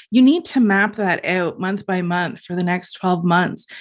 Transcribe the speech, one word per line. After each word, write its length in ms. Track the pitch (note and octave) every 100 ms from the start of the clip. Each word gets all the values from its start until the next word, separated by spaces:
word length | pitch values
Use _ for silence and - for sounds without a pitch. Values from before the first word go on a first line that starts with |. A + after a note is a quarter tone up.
| -
you 120 | B3
need 220 | C4 E4+ -
to 140 | C4
map 360 | G#3+ G3 G#3 G#3
that 280 | F#3+ E3+
out 360 | - F#3 E3+ -
month 240 | F#3 G3 G3
by 140 | F3+
month 380 | F3 F3 E3 -
for 160 | - F3+
the 60 |
next 280 | F3 F3+ -
twelve 300 | - F#3 F3
months. 420 | F3 E3+ F3 - - -